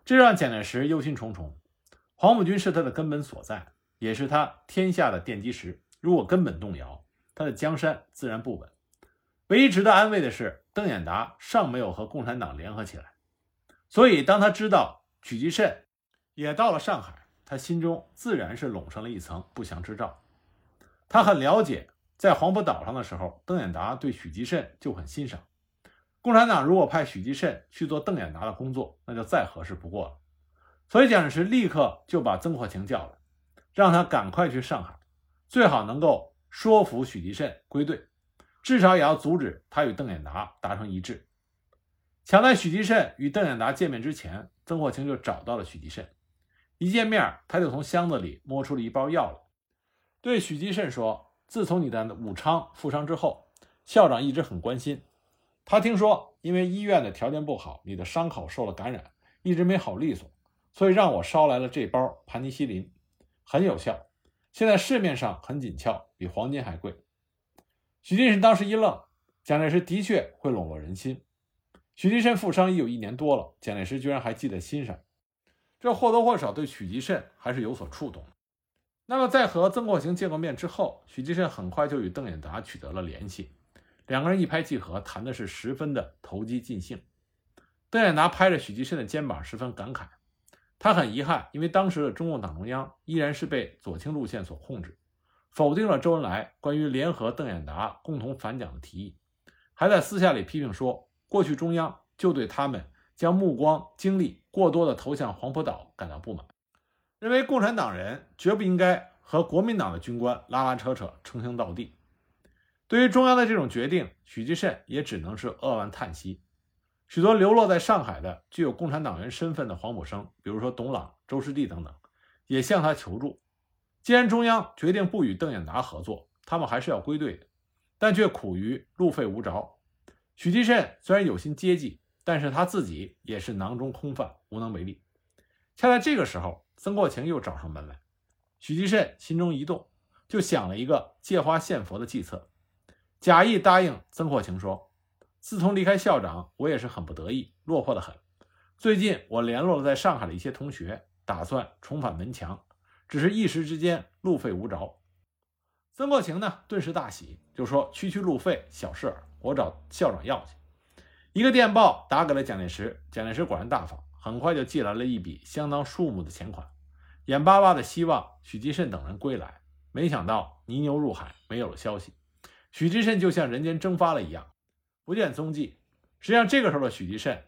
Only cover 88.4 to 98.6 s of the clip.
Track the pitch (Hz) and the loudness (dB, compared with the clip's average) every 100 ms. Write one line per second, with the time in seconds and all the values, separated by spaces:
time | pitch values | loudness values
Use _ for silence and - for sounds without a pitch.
88.4 | 190 160 - 101 131 160 110 156 - 92 | 4 4 -2 -10 -6 -6 -6 -6 -6 -8
89.4 | 82 107 127 - 120 - 92 _ _ _ | -10 -10 -10 -10 -12 -12 -14 _ _ _
90.4 | _ _ _ _ 208 180 123 113 143 156 | _ _ _ _ 2 4 2 -2 -2 -4
91.4 | - 143 165 190 196 170 143 95 165 139 | -4 -6 0 2 2 0 -2 -4 -6 -4
92.4 | 98 76 107 131 135 - - 160 147 147 | -8 -10 -8 -8 -8 -14 -6 -2 -2 -2
93.4 | 147 135 - _ 101 85 143 151 117 113 | -4 -4 -6 _ -12 -10 -8 -6 -6 -8
94.4 | 87 71 - 104 85 - _ _ _ _ | -10 -14 -12 -12 -12 -18 _ _ _ _
95.4 | _ - 147 160 220 143 170 165 117 110 | _ 0 2 4 2 2 2 2 0 -4
96.4 | 110 _ 147 147 151 131 165 - 113 120 | -6 _ -4 -2 0 0 -2 -2 -4 -4
97.4 | 131 90 73 78 104 - - 143 117 135 | -6 -8 -8 -8 -8 -8 -10 -8 -8 -8
98.4 | 110 127 | -10 -10